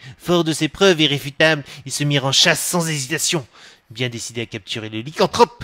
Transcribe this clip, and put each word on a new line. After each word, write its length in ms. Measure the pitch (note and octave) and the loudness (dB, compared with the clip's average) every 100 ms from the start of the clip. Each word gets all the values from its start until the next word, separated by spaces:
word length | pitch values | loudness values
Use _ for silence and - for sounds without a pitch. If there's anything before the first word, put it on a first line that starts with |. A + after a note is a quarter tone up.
| C3 A#2 | -14 -12
Fort 260 | - F3 | 0 0
de 100 | E3 | 2
ses 140 | D3 D#3 | 0 -2
preuves 320 | - G3 E3 | 2 4 6
irréfutables, 640 | D#3 C#3 C#3 - D#3+ D3+ C3+ - C3 | 2 0 -4 2 2 2 -4 -16 -10
ils 60 | |
se 120 | - | -4
mirent 220 | D3 C#3+ C3+ | 0 0 2
en 60 | |
chasse 340 | C3 F3 D#3 - | 2 2 2 0
sans 240 | F3+ E3 | -2 -2
hésitation. 560 | D3+ B2+ D#3 - E3+ A2+ - - - _ | -4 -4 -4 -2 -2 -4 -14 -20 -20 _
Bien 180 | A2 B2 | -6 -6
décidés 320 | A2+ - A#2 | -6 -10 -8
à 40 | A2+ | -8
capturer 420 | A2+ - A#2 G#2+ | -10 -10 -10 -8
le 120 | A2 | -10
lycanthrope 600 | B2 D#3+ F#3 - - - | -10 -2 -2 2 2 2